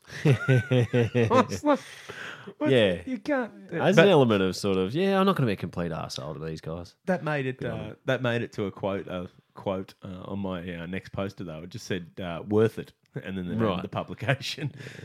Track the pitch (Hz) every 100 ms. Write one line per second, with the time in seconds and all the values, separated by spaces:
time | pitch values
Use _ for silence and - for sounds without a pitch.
0 | - - 156 127 - 127 - 127 113 123
1 | 113 123 113 247 147 95 294 269 - -
2 | - - - - - - - 127 104 87
3 | 92 247 - 277 220 - - 165 143 208
4 | 202 160 123 104 95 90 101 95 92 143
5 | 196 196 196 170 127 92 87 - 85 80
6 | - - 67 76 80 80 - 82 87 _
7 | - 175 151 147 131 127 131 110 107 -
8 | - 127 127 117 110 - 98 - 101 98
9 | - 90 90 _ _ - 104 95 95 -
10 | 95 92 - 98 95 90 90 85 85 92
11 | - - 98 - 90 78 90 104 - -
12 | 180 - 90 82 98 104 110 - - _
13 | _ - 87 95 90 110 113 87 - -
14 | 85 - 107 135 - - 147 - - -